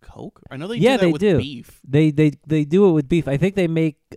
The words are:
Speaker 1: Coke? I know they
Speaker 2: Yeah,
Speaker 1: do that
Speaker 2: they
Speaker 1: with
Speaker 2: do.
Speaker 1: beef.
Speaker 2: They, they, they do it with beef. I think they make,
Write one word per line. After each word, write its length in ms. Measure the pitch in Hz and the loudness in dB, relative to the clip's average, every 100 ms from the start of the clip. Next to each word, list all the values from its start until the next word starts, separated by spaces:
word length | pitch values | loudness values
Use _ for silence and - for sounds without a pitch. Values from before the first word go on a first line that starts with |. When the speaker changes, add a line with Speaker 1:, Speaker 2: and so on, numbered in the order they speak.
Speaker 1:
Coke? 400 | - 110 180 _ - | -20 -18 -18 _ -18
I 60 | 135 | -14
know 100 | 180 | -8
they 100 | 240 | 0
Speaker 2:
Yeah, 160 | 240 | 2
Speaker 1:
do 40 | 262 | 2
that 80 | 180 | 0
Speaker 2:
they 60 | |
Speaker 1:
with 100 | 151 | 0
Speaker 2:
do. 160 | 208 151 | 0 0
Speaker 1:
beef. 420 | 135 131 - _ - | -2 -12 -18 _ -2
Speaker 2:
They, 240 | 139 156 | 2 2
they, 200 | 143 156 135 147 | 2 0 0 -4
they 200 | 156 147 | -4 0
do 240 | 180 202 | 2 4
it 20 | |
with 160 | 156 135 | 2 0
beef. 200 | 170 135 | -2 -2
I 100 | 139 | -2
think 180 | 185 196 | -2 -2
they 120 | 175 | -2
make, 300 | 165 160 - _ | 0 -2 -4 _